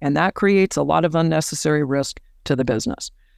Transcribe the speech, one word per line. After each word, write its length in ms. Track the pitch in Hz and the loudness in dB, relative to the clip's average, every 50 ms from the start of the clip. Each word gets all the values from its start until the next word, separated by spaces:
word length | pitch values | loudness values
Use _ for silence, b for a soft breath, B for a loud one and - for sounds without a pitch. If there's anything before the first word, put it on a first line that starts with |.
and 140 | - 139 143 | -4 -2 0
that 200 | 151 165 190 - | 0 0 0 0
creates 420 | - - 196 202 196 190 190 - - | 0 2 4 4 4 2 2 0 0
a 60 | 143 | 0
lot 200 | 139 156 160 165 | 2 2 2 2
of 120 | 170 151 | 2 2
unnecessary 680 | 165 165 165 160 156 156 - - - - 156 151 151 147 | 2 2 2 2 0 -2 -2 -4 -4 -2 0 0 0 0
risk 360 | 131 139 139 135 - - - - - _ _ - | 0 0 -2 -2 -4 -6 -14 -18 -20 _ _ -6
to 120 | - 143 | -4 -2
the 80 | 127 127 | -2 0
business. 460 | 123 127 110 - - - - - - - _ _ _ _ | 0 -2 -2 -2 -4 -6 -8 -10 -14 -16 _ _ _ _